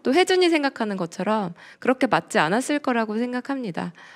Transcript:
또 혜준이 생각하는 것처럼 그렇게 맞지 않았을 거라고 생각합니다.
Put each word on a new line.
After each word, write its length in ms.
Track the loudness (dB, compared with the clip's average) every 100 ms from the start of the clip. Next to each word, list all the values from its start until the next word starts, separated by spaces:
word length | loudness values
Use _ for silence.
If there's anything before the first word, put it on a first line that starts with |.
또 120 | 0
혜준이 340 | 2 4 4 4
생각하는 480 | 4 0 -2 -4 -4
것처럼 560 | -6 -4 -2 0 -2 -8 -20 -6
그렇게 260 | 0 2 2
맞지 320 | 0 0 0
않았을 400 | 2 0 0 -2
거라고 400 | 0 -2 0 -2
생각합니다. 760 | -4 -6 -6 -6 -6 -6 -8 -10 -20